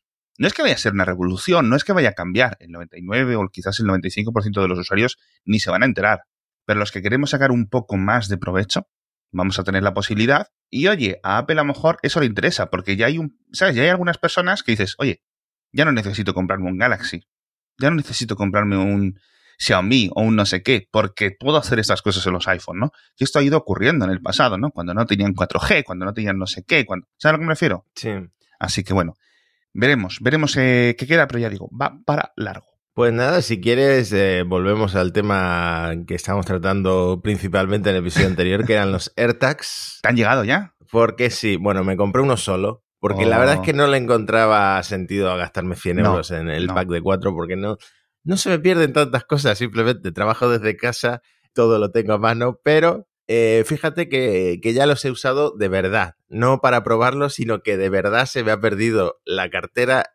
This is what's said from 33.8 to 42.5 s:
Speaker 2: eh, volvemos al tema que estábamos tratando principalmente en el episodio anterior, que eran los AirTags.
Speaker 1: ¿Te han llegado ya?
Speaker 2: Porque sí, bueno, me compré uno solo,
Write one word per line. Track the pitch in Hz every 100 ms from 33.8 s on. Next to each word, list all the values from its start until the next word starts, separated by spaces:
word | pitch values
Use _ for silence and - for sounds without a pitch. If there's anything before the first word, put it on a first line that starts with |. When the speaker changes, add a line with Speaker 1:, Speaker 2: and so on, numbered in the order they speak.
| 139 131 101
Speaker 2:
eh, | 101 98 90 87
volvemos | 92 95 107 104
al | 95 90
tema | 104 101 98 90 87 85 82 85 82 85
que |
estábamos | 90 - 98 92
tratando | 92 95 98 95 92 90 90
principalmente | 107 98 95 98 95 104 98
en | 92
el |
episodio | 87 78 95
anterior, | 90 90 101
que | 113
eran | 107 98
los | 92 - -
AirTags. | 120 117 131 151 - - - -
Speaker 1:
¿Te | 110
han | 120
llegado | 110 131
ya? | 107 165 196 _ -
Speaker 2:
Porque | 117 117 113 123
sí, | - 110 90
bueno, | 101 95
me | 95 95
compré | 101 127
uno | 139 117
solo, | -